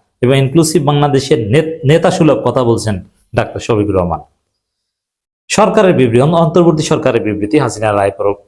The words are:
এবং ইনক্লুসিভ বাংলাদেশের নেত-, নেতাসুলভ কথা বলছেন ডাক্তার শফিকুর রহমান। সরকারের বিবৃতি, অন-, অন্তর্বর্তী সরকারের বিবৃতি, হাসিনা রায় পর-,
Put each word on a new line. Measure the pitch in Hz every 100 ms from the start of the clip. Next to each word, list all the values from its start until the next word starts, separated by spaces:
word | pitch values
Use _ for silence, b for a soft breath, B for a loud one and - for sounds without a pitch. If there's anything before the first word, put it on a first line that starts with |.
| _ _
এবং | 123 135
ইনক্লুসিভ | 135 165 160 175
বাংলাদেশের | 143 143 147 135 - 151 104
নেত-, | 135 160 - 135
নেতাসুলভ | 165 175 185 156 143 131
কথা | 127
বলছেন | 120 113 107 101 - _ _
ডাক্তার | 113 110 -
শফিকুর | - 110 101
রহমান। | 95 87 80 - _ _ _ _ _ _ _ _ _ _ _ -
সরকারের | - 208 180 185
বিবৃতি, | 139 127 117
অন-, | 143
অন্তর্বর্তী | 170 165 170 170 156
সরকারের | 151 151 131 117
বিবৃতি, | 104 104 104 147
হাসিনা | 127 107 107
রায় | 101 98
পর-, | - 101 98